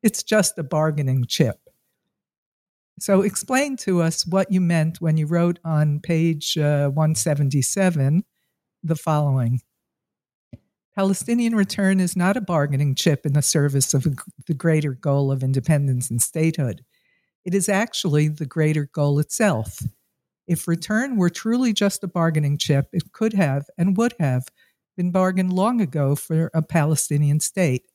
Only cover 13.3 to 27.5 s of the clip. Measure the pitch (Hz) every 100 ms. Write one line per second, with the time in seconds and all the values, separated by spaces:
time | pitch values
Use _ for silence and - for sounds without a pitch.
13.3 | 143 139 160 143 139 131 143 131 135 -
14.3 | - - 147 170 156 147 123 147 139 139
15.3 | 135 131 135 123 151 143 127 123 113 -
16.3 | 165 160 160 135 92 _ _ _ _ _
17.3 | _ - 190 185 196 226 - 185 147 151
18.3 | 151 147 - 156 156 143 - 143 143 151
19.3 | - 214 120 110 - - - _ _ _
20.3 | _ - 170 - 170 - 214 269 240 175
21.3 | 175 220 240 254 208 202 - 190 175 165
22.3 | 156 147 147 - 139 139 185 - - 220
23.3 | 214 156 135 143 - 180 190 233 - 147
24.3 | 127 127 _ _ _ _ - 180 180 185
25.3 | 185 185 185 202 247 185 151 139 143 -
26.3 | 160 165 160 156 165 147 151 - 143 147
27.3 | 147 -